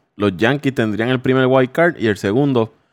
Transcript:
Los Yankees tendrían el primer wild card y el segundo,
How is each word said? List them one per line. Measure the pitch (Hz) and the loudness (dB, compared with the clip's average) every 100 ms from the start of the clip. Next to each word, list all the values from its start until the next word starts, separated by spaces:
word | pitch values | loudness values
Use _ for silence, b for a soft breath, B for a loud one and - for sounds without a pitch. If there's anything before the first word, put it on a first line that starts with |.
| _ - | _ -4
Los | 101 87 | -4 0
Yankees | 113 139 135 123 | 0 0 -2 -2
tendrían | 113 101 117 | -2 -2 -2
el | 127 | -2
primer | 127 131 131 | 0 2 2
wild | 131 127 | 2 0
card | - 175 - | 0 0 0
y | 110 | -2
el | 101 | 0
segundo, | 101 113 143 123 110 _ _ | 0 0 2 0 -2 _ _